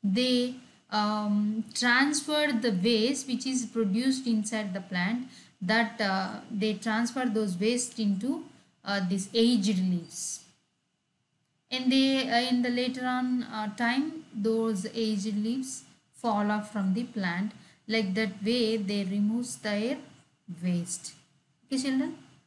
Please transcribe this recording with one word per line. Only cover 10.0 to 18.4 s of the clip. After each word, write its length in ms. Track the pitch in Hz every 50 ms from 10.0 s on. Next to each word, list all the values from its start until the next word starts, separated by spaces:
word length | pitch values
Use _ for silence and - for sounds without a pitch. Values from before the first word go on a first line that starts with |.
| 165 - - - - - - - - - _ _ _ _ _ _ _ _ _ _ _ _ _ _ _ _ _ _ _ _ _ _ _ _
And 220 | 247 254 254 254
they, 380 | 262 269 269 269 269 269 262 262
uh, 200 | - 233 247 254
in 120 | 247 247
the 80 | 240 247
later 360 | 247 247 247 254 262 262 254
on, 380 | 254 254 254 254 254 254 247 240
uh, 320 | - - 214 214 208 208
time, 480 | - 240 233 247 269 294 311 311 320 - - -
those 520 | 226 202 220 220 226 226 226 220 190 185 - -
aged 420 | 226 226 220 220 202 190 220 202
leaves 480 | 208 208 226 240 269 262 - - - - - - _ _ _ _
fall 360 | - - 233 214 202 208 208
off 220 | 214 214 208 -
from 220 | - 214 190 190 190
the 100 | 226 247
plant. 480 | 254 - 220 190 180 170 180 202 214 - - - - - _ _ -
Like 240 | 214 226 220 185 185
that 280 | 214 220 208 - -